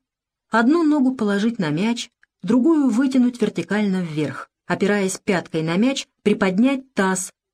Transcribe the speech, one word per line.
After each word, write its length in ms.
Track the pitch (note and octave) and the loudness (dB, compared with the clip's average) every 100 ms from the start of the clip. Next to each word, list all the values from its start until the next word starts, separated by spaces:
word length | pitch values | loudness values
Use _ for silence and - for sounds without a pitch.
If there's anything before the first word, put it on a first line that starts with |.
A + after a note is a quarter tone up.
| _ _ _ _ _ | _ _ _ _ _
Одну 340 | A3 A#3 E4 | 0 4 4
ногу 320 | D#4 D4 B3+ C4 | 4 2 2 0
положить 420 | G#3 G3+ A3 A#3 | -2 0 -2 -2
на 120 | D#3+ | -2
мяч, 400 | D3 G#3+ A#3 - _ _ _ | -2 -2 -4 -8 _ _ _
другую 480 | F3+ B3 B3+ D#4 C4+ | -2 2 4 2 2
вытянуть 520 | G#3+ C#4 C4 B3 A#3+ | 2 0 2 0 0
вертикально 600 | G#3 - E3+ G3+ G#3 F#3 | -4 -4 -4 -2 -2 -2
вверх. 480 | F3 D3+ C#3+ B2 - _ - | -4 -4 -6 -6 -16 _ -8
Опираясь 540 | F3 G3 G#3 F#3+ - | -2 0 0 -2 -4
пяткой 440 | - F#3 E3 D#3+ | -2 -2 -2 -4
на 140 | D#3+ F3 | -2 0
мяч, 320 | B3 C#4 - _ | 0 -2 -8 _
приподнять 720 | - G3+ F#3+ F#3 B3+ C#4 - | 0 0 0 2 2 0 -6
таз, 400 | - F#3+ F#3 - - _ | -2 -2 -2 -6 -14 _